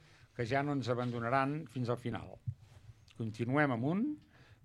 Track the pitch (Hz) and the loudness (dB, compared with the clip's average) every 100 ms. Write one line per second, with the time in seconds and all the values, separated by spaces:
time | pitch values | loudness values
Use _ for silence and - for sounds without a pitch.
0 | - - - - 117 139 147 143 117 120 | -20 -20 -12 -4 0 2 2 0 0 0
1 | 123 120 117 135 135 151 156 131 120 120 | 0 -2 2 2 2 -2 -4 -4 -2 -2
2 | 120 101 85 110 - - - - - - | -2 -6 -8 -10 -8 -8 -12 -20 -20 -20
3 | - - 113 107 117 143 143 120 135 190 | -16 -6 -6 -2 0 4 4 2 2 2
4 | 294 302 - - - - | 0 -2 -10 -20 -20 -14